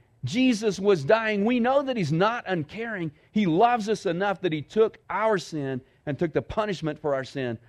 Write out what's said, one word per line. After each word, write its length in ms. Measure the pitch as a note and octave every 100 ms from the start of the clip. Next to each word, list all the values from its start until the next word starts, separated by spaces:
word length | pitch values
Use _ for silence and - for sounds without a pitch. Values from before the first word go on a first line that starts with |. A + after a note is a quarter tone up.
| _ _ B2
Jesus 520 | F#3+ C4 A3 A3 F#3
was 260 | G3 F#3+
dying. 400 | C#3 A3 A3 G#3
We 160 | G3+ B3
know 220 | A#3 C#4
that 140 | C4+ A#3+
he's 160 | D#3+
not 320 | D#3+ G3+ A#3+ -
uncaring. 680 | F#3 C#3+ G3 A#3 G#3 E3 - _
He 140 | G#3 G3+
loves 420 | D#3+ A#3+ - G#3
us 160 | G#3+
enough 360 | G3 E3+ G3+ F#3+
that 100 | F3+
he 80 | D#3
took 380 | C3+ G#3+ A3 - -
our 300 | F3+ A3 G#3
sin 420 | - D#3 C3+ C3 - _
and 140 | - C#3
took 140 | F3
the 100 | D3
punishment 580 | - - G#3+ F3 D#3 D#3+
for 140 | D#3
our 100 | C3+
sin 340 | C3 C#3+ B2+ A2+